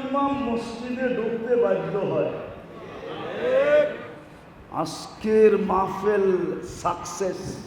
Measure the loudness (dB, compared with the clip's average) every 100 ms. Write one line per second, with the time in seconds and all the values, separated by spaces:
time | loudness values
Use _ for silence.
0 | -2 0 0 0 -2 -2 -4 -8 -6 -2
1 | -2 0 -2 -2 0 2 4 2 0 -2
2 | -2 0 -2 -4 -10 -14 -16 -16 -14 -12
3 | -12 -10 -8 -4 0 2 6 4 4 -2
4 | -12 -16 -18 -20 -20 -20 -10 -6 -4 -6
5 | -14 -6 4 8 8 8 2 2 0 0
6 | 2 4 4 2 0 -4 -6 -4 -2 -2
7 | -6 -4 -4 -4 -8 -10